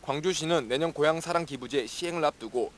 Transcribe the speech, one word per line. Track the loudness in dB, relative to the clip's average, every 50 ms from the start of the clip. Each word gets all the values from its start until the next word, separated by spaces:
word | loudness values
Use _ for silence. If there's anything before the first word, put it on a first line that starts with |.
| -4
광주시는 | -4 -4 0 0 0 0 0 0 2 2 2 2
내년 | 0 0 0 0 0 2
고향사랑 | 2 4 4 4 2 -2 0 0 -2 -2
기부제 | -2 -6 -10 -6 -2 0 0 0
시행을 | 0 -6 -6 -4 -4 -2 2 2
앞두고 | 2 0 0 -12 -4 -2 -2 -2 -2 -6